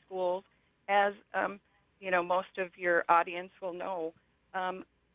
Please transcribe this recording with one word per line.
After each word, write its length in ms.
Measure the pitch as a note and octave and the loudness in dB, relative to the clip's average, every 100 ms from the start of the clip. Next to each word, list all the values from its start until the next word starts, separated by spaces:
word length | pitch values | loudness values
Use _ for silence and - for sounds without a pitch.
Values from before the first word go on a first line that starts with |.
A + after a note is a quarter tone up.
| - | -10
schools, 380 | F#3 F3+ F#3 - _ _ _ - | -4 -2 -2 -8 _ _ _ 2
as, 260 | G3+ G3+ G3+ _ | 4 4 0 _
um, 260 | F#3+ G3 G3 _ _ _ _ | -4 -2 -4 _ _ _ _
you 120 | F#3+ | 0
know, 100 | F3+ | 0
most 380 | F3 F3+ F#3+ - | 2 0 -2 -8
of 100 | F3+ F#3+ | -8 -4
your 260 | F3+ E3+ - | 2 2 4
audience 400 | E3+ F3 F3 F#3 - | 4 4 -6 -10 -10
will 100 | F#3 | -10
know, 400 | F3 F3+ F#3 D#3+ - _ _ _ | -8 -6 -6 -6 -10 _ _ _
um, 320 | F#3 F#3 F#3 - _ _ | -4 -4 -6 -12 _ _